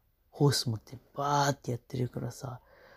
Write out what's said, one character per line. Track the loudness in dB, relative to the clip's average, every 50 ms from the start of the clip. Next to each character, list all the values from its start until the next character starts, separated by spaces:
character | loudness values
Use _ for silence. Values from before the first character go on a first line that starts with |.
| _ _ _ _ _ _
ホ | 0 4 4 4
ー |
ス | 4 4 0 -2
持 | -4
っ | -6
て | -8 -14 -20 -20 _ _ -8
バ | -4 -2 2 2 4 4
ー | 2 2
っ | -2
て | -4 -6
や | -6 -6
っ |
て | _ -6 -4
る | -4 -4 -2
か | -4 -6
ら | -8 -8
さ、 | -8 -8 -10 -10 -10 -12 _ _ -20 -20 -20 -20 -20